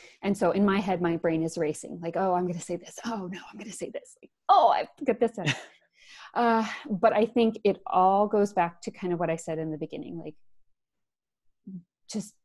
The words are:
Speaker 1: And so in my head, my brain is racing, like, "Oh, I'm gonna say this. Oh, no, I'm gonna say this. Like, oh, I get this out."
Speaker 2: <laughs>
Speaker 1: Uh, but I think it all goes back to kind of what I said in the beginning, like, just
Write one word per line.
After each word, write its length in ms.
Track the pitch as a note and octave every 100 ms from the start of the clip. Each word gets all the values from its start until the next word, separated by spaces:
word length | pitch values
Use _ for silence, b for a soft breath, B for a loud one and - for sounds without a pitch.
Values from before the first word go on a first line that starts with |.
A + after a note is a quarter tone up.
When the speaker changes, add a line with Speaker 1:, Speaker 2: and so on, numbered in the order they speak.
| B B
Speaker 1:
And 140 | G3 G3
so 140 | F3+
in 120 | F#3+
my 160 | G3+ F#3+
head, 220 | F#3 F3+
my 140 | E3+ E3
brain 240 | E3+ D#3+
is 160 | D#3+ E3+
racing, 420 | D3+ D#3 - F3
like, 140 | E3+ E3+
"Oh, 160 | F#3+
I'm 120 | F3+ F3+
gonna 140 | F3
say 160 | - F3
this. 220 | - -
Oh, 240 | A3+ A3+ F3+
no, 80 | F3+ -
I'm 60 | G#3
gonna 120 | C4+
say 180 | - -
this. 260 | - - -
Like, 80 | - _ -
oh, 200 | F#4+ B3
I 200 | - - _
get 160 | B3+ A3+
this 180 | A#3 -
out." 100 | D#3+
Speaker 2:
<laughs> 160 | C3 B B _ B B B B
Speaker 1:
Uh, 320 | - A#3 A3+ G#3+ B -
but 240 | F#3+ A3+
I 140 | G#3+ A3
think 320 | B3 A3+ A3
it 140 | G3+ F#3+ -
all 420 | F3+ F#3 G3 G#3
goes 240 | G#3 G3+
back 280 | G3 E3+ -
to 100 | -
kind 200 | - F3+
of 60 | E3+
what 120 | E3+
I 40 | E3
said 220 | - D#3+
in 140 | D#3+
the 40 | D#3
beginning, 380 | D#3 D#3 - E3+
like, 200 | D#3 - - - _ _ _ _ _ _ _ _ _ _ - F#3 - _ -
just 260 | A3 - -